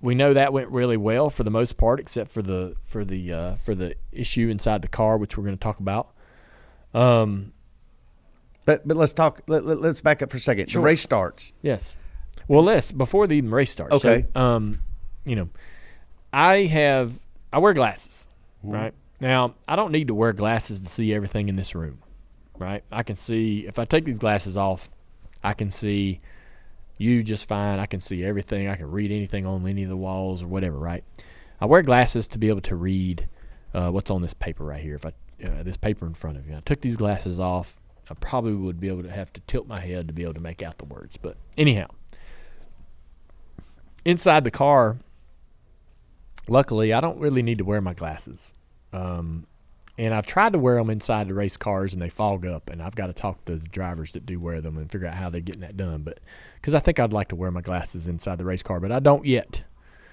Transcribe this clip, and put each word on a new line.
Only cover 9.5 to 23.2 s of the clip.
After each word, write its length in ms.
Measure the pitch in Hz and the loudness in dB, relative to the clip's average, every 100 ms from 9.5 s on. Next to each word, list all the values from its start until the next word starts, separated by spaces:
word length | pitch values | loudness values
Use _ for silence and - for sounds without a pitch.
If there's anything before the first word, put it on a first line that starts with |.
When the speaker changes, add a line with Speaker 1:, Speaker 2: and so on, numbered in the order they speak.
| 156 | 0
Speaker 2:
let, 160 | 135 151 | 2 2
let's 220 | 160 143 | 2 2
back 220 | 156 147 | 2 2
up 80 | 135 | 0
for 60 | 127 | -2
a 20 | |
second. 320 | - 104 92 | 0 0 2
Speaker 1:
Sure. 100 | - | 4
Speaker 2:
The 40 | 147 | 6
race 160 | 160 | 4
starts. 520 | - 113 90 - - - | 4 2 0 -4 -14 -6
Speaker 1:
Yes. 360 | 143 110 - - - - - - - | -2 -2 -4 -12 -12 -12 -12 -8 4
Well, 160 | 143 | 8
let's, 280 | 175 196 - | 8 6 2
before 360 | 131 127 196 202 | -2 2 4 4
the 80 | 147 | 4
even 160 | 117 | 2
race 200 | 120 139 | 2 2
starts. 300 | - - 143 | -2 2 4
So, 80 | 120 | 6
Speaker 2:
Okay. 180 | 117 - 131 | 6 4 4
Speaker 1:
um, 440 | 127 117 107 104 - - - - | 4 4 0 -2 -4 -6 -8 -8
you 120 | 143 110 | -4 -2
know, 140 | 87 - - - - - - - - | -4 -8 -16 -16 -16 -18 -20 -20 -4
I 300 | 139 170 196 185 | 4 6 8 6
have, 480 | 156 147 135 120 120 - - - | 4 6 4 2 -4 -16 -20 -2
I 60 | 139 | 4
wear 140 | 202 | 6
glasses, 540 | 160 117 95 - - - - - - | 6 4 0 -12 -18 -20 -20 -20 -14
Speaker 2:
Mm-hmm. 100 | 101 | -8
Speaker 1:
right? 200 | 104 110 - - - | -4 -6 -8 -20 -4
Now, 320 | 131 131 123 - - | 2 4 2 -2 -4
I 80 | 170 | 0
don't 160 | 208 | 2
need 160 | 156 135 | 0 0
to 60 | 107 | 2
wear 180 | 117 | 2
glasses 480 | 101 104 113 - 98 | 2 0 0 -2 -10
to 80 | 92 | -8
see 240 | - 110 | -2 0
everything 340 | 107 101 110 101 | 0 -2 -2 -2
in 80 | 95 | -2
this 180 | 92 87 | -4 -6
room, 240 | 80 65 - - - - - - | -8 -10 -18 -20 -20 -20 -20 -10
right? 260 | 92 101 - | -8 -8 -8
I 120 | 110 | -6
can 120 | 117 | -6
see, 500 | 101 | -6